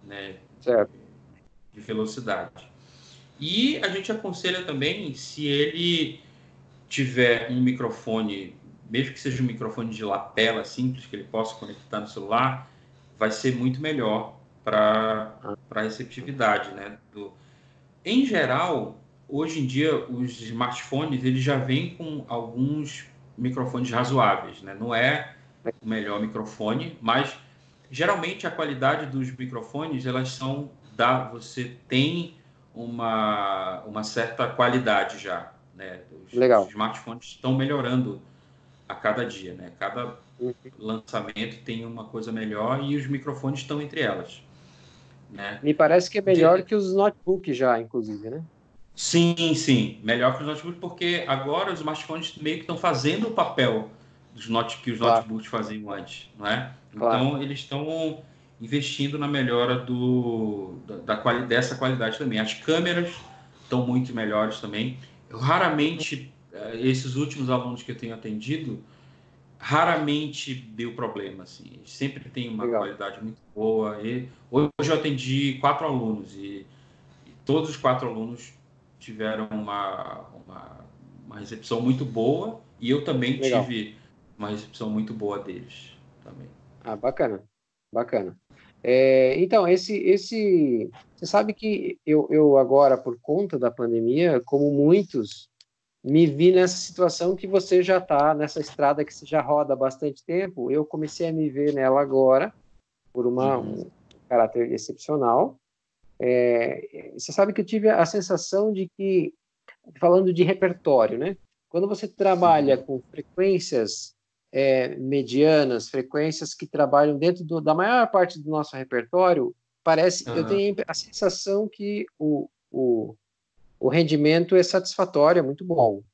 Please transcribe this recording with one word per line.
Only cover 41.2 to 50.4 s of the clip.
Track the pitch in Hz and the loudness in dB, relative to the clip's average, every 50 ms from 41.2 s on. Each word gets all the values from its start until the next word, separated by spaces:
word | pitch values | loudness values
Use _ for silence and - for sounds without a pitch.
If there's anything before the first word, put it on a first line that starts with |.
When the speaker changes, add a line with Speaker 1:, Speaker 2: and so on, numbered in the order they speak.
| 104 101 104 - 113 110 - - - | -8 -8 -8 -8 -8 -8 -10 -14 -12
Speaker 1:
tem | - - 113 117 | -10 -10 -10 -10
uma | 117 113 113 110 | -12 -12 -14 -14
coisa | 110 - 113 110 120 | -12 -12 -10 -8 -8
melhor | 110 113 110 107 104 104 110 120 131 139 | -6 -6 -6 -6 -4 -4 -2 -2 -2 -2
e | 143 143 147 | -2 -2 -4
os | 147 131 | -4 -2
microfones | 127 139 131 - 143 131 - - 135 147 135 | -4 -6 -6 -6 -8 -8 -4 -4 -4 -4 -4
estão | - - 151 147 | -6 -8 -8 -8
entre | 147 143 - 160 | -8 -8 -4 -4
elas, | 135 107 95 92 87 - - - - _ - - - - _ - - - - - - - - - - _ | -2 -2 -2 -6 -10 -14 -18 -20 -20 _ -20 -20 -20 -20 _ -20 -20 -20 -20 -20 -20 -20 -20 -20 -20 _
né? | 107 101 98 101 107 - | -16 -12 -10 -10 -10 -4
Speaker 2:
Me | 139 147 151 | -2 0 4
parece | 151 160 151 165 180 175 - | 4 4 6 6 4 4 2
que | - 208 | -6 -2
é | |
melhor | 196 196 185 170 160 165 175 190 | 2 4 6 6 8 6 6 4
Speaker 1:
De- | 180 | 2
Speaker 2:
que | - 220 | 0 -2
os | 208 196 185 185 | 0 0 2 2
notebooks | 196 196 208 202 _ - 180 190 185 185 165 131 | 4 2 2 2 _ -2 -2 -2 -2 -2 -6 -2
já, | 120 131 127 120 113 | 2 2 2 2 2
inclusive, | 117 113 - 123 110 107 104 101 107 113 | -2 -4 -6 -6 -4 -4 -8 -10 -10 -10
né? | 127 160 165 - _ _ _ _ _ - - _ - | -10 -10 -12 -14 _ _ _ _ _ -20 -20 _ -12
Speaker 1:
Sim, | - - - - 170 170 170 170 170 170 160 156 | -8 -6 2 4 4 4 4 4 2 0 0 0
sim, | - - - 131 113 107 - - - | 0 4 4 4 4 2 -2 -6 -6
melhor | 104 110 117 120 123 131 131 | -2 0 2 4 2 2 2
que | 131 | 0